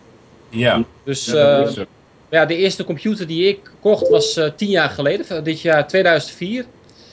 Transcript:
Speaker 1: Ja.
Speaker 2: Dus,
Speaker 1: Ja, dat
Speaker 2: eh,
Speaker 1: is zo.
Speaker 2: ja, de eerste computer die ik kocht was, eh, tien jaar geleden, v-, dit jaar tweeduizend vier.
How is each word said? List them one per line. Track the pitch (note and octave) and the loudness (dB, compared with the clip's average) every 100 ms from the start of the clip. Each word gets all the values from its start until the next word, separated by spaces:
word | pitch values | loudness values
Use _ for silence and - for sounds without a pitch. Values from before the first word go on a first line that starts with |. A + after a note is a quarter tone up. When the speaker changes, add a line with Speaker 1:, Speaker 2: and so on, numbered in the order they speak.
| - - _ - - | -20 -20 _ -20 -10
Speaker 1:
Ja. | A2+ A#2+ A2 A#2 - | 0 2 2 0 -6
Speaker 2:
Dus, | C#3 C#3 - | -8 -8 -2
Speaker 1:
Ja, | |
dat | D#3 C#3+ C#3 | 2 4 4
Speaker 2:
eh, | A2+ | 0
Speaker 1:
is | |
zo. | G#2+ F#2 _ _ _ _ | -4 -12 _ _ _ _
Speaker 2:
ja, | D#3+ D#3 | 0 2
de | E3 | 2
eerste | F#3+ F#3+ | 0 -2
computer | F3 D3+ G#3+ G#3+ D#3+ | -8 -6 -4 -6 -6
die | E3 F#3+ | 0 0
ik | G3 - - | -2 -10 -4
kocht | G#3 G3+ - | 0 2 2
was, | - - - | 2 2 -2
eh, | D#3 - | -2 -2
tien | G3+ | 0
jaar | F#3 D3 | 0 0
geleden, | - C#3+ F#3+ - | 0 -2 -2 -4
v-, | E3+ | -8
dit | D3+ D3+ | -6 -4
jaar | E3 D3+ C#3+ | 0 0 2
tweeduizend | F#3+ F3+ D#3 - - | 2 2 2 -2 -10
vier. | F3+ B3 A#3+ - - - - | -8 -8 -10 -18 -20 -20 -20